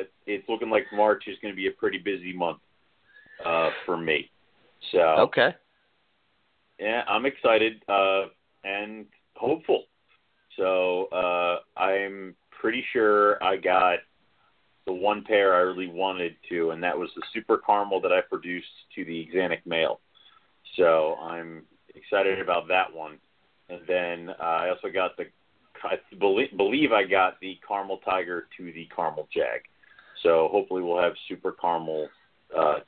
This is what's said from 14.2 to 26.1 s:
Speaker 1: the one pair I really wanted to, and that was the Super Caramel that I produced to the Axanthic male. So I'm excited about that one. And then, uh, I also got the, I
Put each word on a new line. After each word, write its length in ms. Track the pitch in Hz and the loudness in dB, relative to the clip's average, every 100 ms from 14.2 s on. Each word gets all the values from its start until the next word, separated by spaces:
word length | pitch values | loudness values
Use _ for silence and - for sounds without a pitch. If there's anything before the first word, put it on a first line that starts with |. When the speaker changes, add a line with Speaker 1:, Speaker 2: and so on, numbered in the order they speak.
| _ _ _ _ _ _ - | _ _ _ _ _ _ -8
Speaker 1:
the 60 | |
one 300 | 92 101 104 | -2 0 -2
pair 320 | 104 107 98 90 | 2 4 6 6
I 40 | |
really 280 | 90 92 92 | 4 0 -6
wanted 480 | 85 95 92 87 80 - | -4 -4 -2 -6 -8 -8
to, 220 | 90 82 | -2 -2
and 120 | 80 | -2
that 140 | 90 87 | -4 -4
was 120 | 85 - | -6 -10
the 60 | - | -12
Super 240 | 113 113 107 | -12 0 0
Caramel 420 | - 101 101 95 | 2 0 2 -2
that 100 | 90 | 2
I 100 | 90 | 2
produced 460 | - 92 85 90 - - _ - | 0 -6 -6 -10 -10 -20 _ -12
to 100 | 85 | -10
the 200 | 82 80 | -10 -4
Axanthic 380 | 87 92 82 - | -2 -2 -4 -4
male. 340 | 82 78 - _ _ _ _ _ _ - - | -2 0 -2 _ _ _ _ _ _ -16 2
So 400 | 87 82 78 82 | 4 4 2 -2
I'm 480 | 82 85 82 80 78 _ _ - | -8 -10 -12 -16 -20 _ _ -20
excited 440 | - 101 98 95 | -4 0 2 0
about 280 | 90 87 82 | 0 -2 0
that 220 | 92 92 | 0 -2
one. 260 | 80 78 76 _ _ _ _ _ | -6 -14 -16 _ _ _ _ _
And 120 | 87 85 | -14 -4
then, 420 | 90 87 87 85 - | -2 -2 -6 -10 -8
uh, 40 | |
I 260 | 82 82 87 | -4 -2 -2
also 200 | 90 101 | -4 -4
got 260 | 90 92 - | -4 -4 -4
the, 80 | 85 _ _ _ _ - | -14 _ _ _ _ -14
I 120 | - 92 - | -6 -6 -8